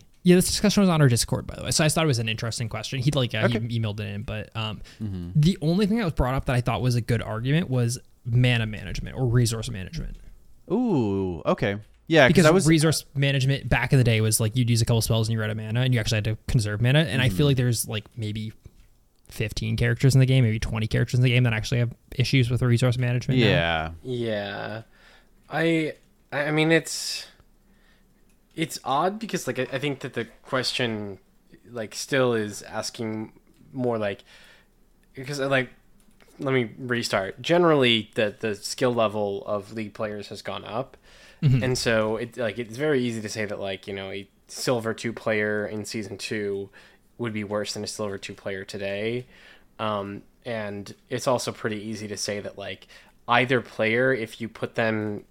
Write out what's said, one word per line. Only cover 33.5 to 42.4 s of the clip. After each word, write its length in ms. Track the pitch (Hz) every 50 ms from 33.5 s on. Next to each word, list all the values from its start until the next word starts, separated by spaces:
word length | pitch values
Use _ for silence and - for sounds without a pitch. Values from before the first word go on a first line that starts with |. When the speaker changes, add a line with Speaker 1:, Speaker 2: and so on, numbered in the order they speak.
| _ _ - - -
Speaker 3:
more, 240 | 131 123 120 117
like, 260 | 110 104 101 98 - - _ - - - - - _ _ _ _ _ _ _ _ _ _ _ -
because, 260 | 135 131 135 147 135
like, 300 | 135 139 135 131 127 113 - _ _ _ - _ _ - _ _ - - - -
let 140 | 151 135 135
me 180 | 131 120 107 -
restart. 640 | - 131 123 120 117 113 - 120 101 95 98 - -
Generally, 680 | 123 - 170 202 175 165 156 139 127 120 117 110 104 - -
the, 200 | 123 110 104 - -
the 160 | - 110 101
skill 380 | - - - - - 131 123 120
level 500 | 117 110 104 101 107 104 101 98 98 -
of 280 | - 104 101 95 107 113
League 200 | 113 110 101 -
players 340 | - 110 107 104 104 98 -
has 120 | 107 95
gone 220 | - 104 98 101 95
up. 320 | 98 104 120 139 - - - _ - - - - - - - 170
Speaker 1:
Mm-hmm. 200 | 135 127 123 131
Speaker 3:
And 140 | 127 127
so 400 | - - 127 113 110 110 107 110
it, 200 | 107 120 113 -
like, 200 | 123